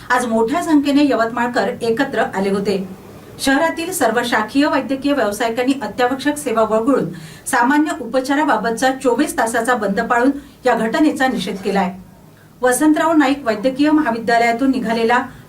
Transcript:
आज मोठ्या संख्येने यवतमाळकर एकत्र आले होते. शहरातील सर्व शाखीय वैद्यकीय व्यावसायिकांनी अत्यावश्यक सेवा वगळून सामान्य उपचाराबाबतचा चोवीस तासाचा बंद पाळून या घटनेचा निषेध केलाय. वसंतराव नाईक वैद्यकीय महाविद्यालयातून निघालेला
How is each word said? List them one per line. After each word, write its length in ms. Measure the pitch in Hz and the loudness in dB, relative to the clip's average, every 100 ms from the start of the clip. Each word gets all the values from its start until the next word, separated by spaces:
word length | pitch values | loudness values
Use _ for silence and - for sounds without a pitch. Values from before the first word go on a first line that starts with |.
| - | -2
आज 160 | 247 240 | -2 0
मोठ्या 380 | 226 226 311 | 0 2 0
संख्येने 420 | 339 294 285 277 285 | 2 2 4 4 4
यवतमाळकर 600 | 226 220 240 240 240 - - | 2 0 -2 -2 -2 -2 -2
एकत्र 420 | 233 226 277 220 233 196 | -2 0 0 -2 -2 -2
आले 140 | 196 | -2
होते. 380 | 196 202 190 - - - - - - | 0 0 -2 -4 -12 -18 -20 -20 -6
शहरातील 520 | - 277 330 320 330 | 0 2 0 -2 -6
सर्व 300 | - 240 226 240 | -2 0 0 0
शाखीय 420 | 233 220 277 294 | -2 0 0 2
वैद्यकीय 460 | 302 - 269 285 | 0 -2 -4 0
व्यावसायिकांनी 600 | 285 208 202 233 233 254 277 | 0 0 -2 -2 0 0 -2
अत्यावश्यक 560 | 208 226 247 262 294 294 | -4 -2 -2 0 -2 -4
सेवा 240 | 262 226 | -2 0
वगळून 440 | 214 220 226 247 160 - - - - | 2 2 2 0 -2 -8 -16 -16 -4
सामान्य 400 | 262 254 294 311 320 | 0 2 2 0 -4
उपचाराबाबतचा 880 | 220 262 262 285 285 220 233 226 262 | -4 -4 0 0 0 0 -2 0 -2
चोवीस 460 | 262 262 233 302 - | 0 0 0 0 -2
तासाचा 380 | 226 233 226 247 | -2 0 -2 -2
बंद 240 | 202 196 | 0 -2
पाळून 320 | 226 240 262 277 - - 254 | 0 2 2 0 -8 -4 0
या 100 | 226 | 0
घटनेचा 520 | 220 226 311 - 262 | 0 2 2 2 0
निषेध 280 | 202 185 196 | 0 -6 -6
केलाय. 380 | 214 190 190 - - - - - - - | -2 0 -2 -4 -16 -20 -20 -20 -20 -2
वसंतराव 520 | 254 247 302 311 330 | 0 4 4 4 4
नाईक 320 | 330 269 277 233 | 4 4 2 -2
वैद्यकीय 460 | 208 262 254 294 | 0 -2 2 2
महाविद्यालयातून 800 | 302 240 226 - 233 233 233 269 | 4 2 -2 0 2 2 2 2
निघालेला 520 | 254 220 233 226 240 247 - | 0 0 0 2 2 0 -10